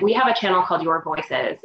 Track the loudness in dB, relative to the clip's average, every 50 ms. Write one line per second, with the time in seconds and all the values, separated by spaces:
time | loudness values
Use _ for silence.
0 | 2 2 2 4 2 2 2 0 0 0 2 2 2 0 0 -2 0 0 -2 -2
1 | -2 -4 -6 -6 -6 -4 -4 -2 -2 -4 -6 -8 -12